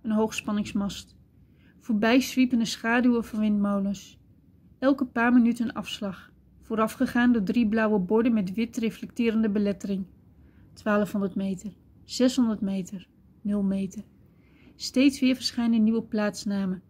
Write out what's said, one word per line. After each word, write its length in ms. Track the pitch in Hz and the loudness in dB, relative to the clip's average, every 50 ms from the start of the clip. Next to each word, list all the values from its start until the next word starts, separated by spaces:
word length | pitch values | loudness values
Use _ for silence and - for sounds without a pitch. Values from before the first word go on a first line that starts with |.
een 100 | - 220 | -4 -2
hoogspanningsmast. 1040 | 214 214 220 220 220 - - - 208 208 208 - - 202 202 202 - - - _ - _ _ _ _ _ - _ _ _ _ - _ - | 0 0 0 0 -2 -8 -6 -4 -4 -4 -4 -2 -4 -4 -4 -4 -6 -10 -16 _ -20 _ _ _ _ _ -20 _ _ _ _ -20 _ -18
Voorbij 420 | _ - 220 208 226 226 240 269 | _ -2 0 2 2 4 4 4
zwiepende 440 | 247 - - 254 254 247 254 233 226 | 2 2 2 2 2 2 2 0 0
schaduwen 600 | - - - - 226 233 247 240 254 240 233 220 | -2 -4 -6 -2 0 0 2 4 4 2 2 -2
van 140 | - - 214 | -4 -4 -2
windmolens. 800 | 214 214 208 202 202 202 202 202 196 196 202 - - - - _ _ _ - _ _ _ _ _ _ - - _ | 0 0 2 2 0 0 0 -2 -2 -4 -6 -8 -12 -20 -20 _ _ _ -20 _ _ _ _ _ _ -20 -12 _
Elke 260 | 262 269 285 277 277 | 0 0 2 2 -2
paar 280 | 254 _ 240 233 247 247 | -4 _ 0 2 4 6
minuten 320 | 254 226 233 233 240 233 | 6 6 4 2 0 -4
een 80 | - - | -6 -6
afslag, 580 | - - - - - 208 196 180 - - - _ _ _ _ _ - | -8 -8 -10 -10 -8 -8 -10 -10 -12 -18 -20 _ _ _ _ _ -20
voorafgegaan 720 | - - 220 214 220 220 - - 262 - - 240 240 247 | -10 -6 0 0 0 0 0 -4 -4 0 0 2 4 4
door 120 | 240 233 190 | 4 2 0
drie 240 | 175 - 240 240 | 0 0 2 2
blauwe 320 | 208 214 226 220 214 214 208 | 2 2 0 2 2 2 0
borden 340 | 180 175 220 226 226 254 226 | 2 2 2 2 2 2 2
met 200 | 220 190 180 185 | 0 -2 -2 -4
wit 240 | 226 226 226 - | -4 -4 -4 -4
reflecterende 720 | 254 220 220 - - - - - - 233 226 214 226 220 214 | -4 -4 -4 -4 -6 -16 -12 -4 -2 0 0 2 2 0 0
belettering. 560 | 196 214 202 202 196 196 - 202 196 190 196 - - - _ - _ - - - _ - - _ - | 0 0 0 -2 -2 -4 -6 -6 -4 -6 -6 -10 -14 -20 _ -20 _ -20 -20 -20 _ -20 -20 _ -20
Twaalfhonderd 640 | - - 220 208 208 208 208 - 208 196 190 190 | -6 -2 0 0 0 0 0 -2 -4 -4 -2 -4
meter, 380 | 196 196 196 190 180 - 202 - _ _ _ _ - - | -4 -4 -4 -6 -6 -10 -14 -16 _ _ _ _ -20 -20
zeshonderd 580 | - - - 247 262 254 - 240 226 214 - | -14 -2 0 0 2 2 2 0 0 0 -2
meter, 460 | 208 196 196 190 180 - - 180 - _ _ _ _ _ _ _ | -4 -4 -4 -4 -6 -8 -12 -16 -16 _ _ _ _ _ _ _
nul 220 | _ 202 202 208 196 | _ -4 -2 0 0
meter. 400 | 196 196 196 - 185 - 214 - _ _ _ - _ _ _ _ _ _ _ _ - - | -2 -2 -2 -4 -6 -8 -14 -16 _ _ _ -20 _ _ _ _ _ _ _ _ -20 -18
Steeds 440 | _ - - - 254 269 285 277 - | _ -12 -2 2 4 4 4 4 4
weer 160 | 262 254 262 | 0 0 0
verschijnen 480 | 254 - - - - 233 233 233 226 214 | 0 -4 -6 -4 -2 0 2 4 4 4
nieuwe 200 | 220 226 226 226 | 4 2 0 -2
plaatsnamen 800 | - - 214 208 208 202 - - 214 202 196 196 185 185 180 _ | -2 -2 -2 -2 -2 -2 -4 -6 -4 -2 -2 -2 -2 -4 -6 _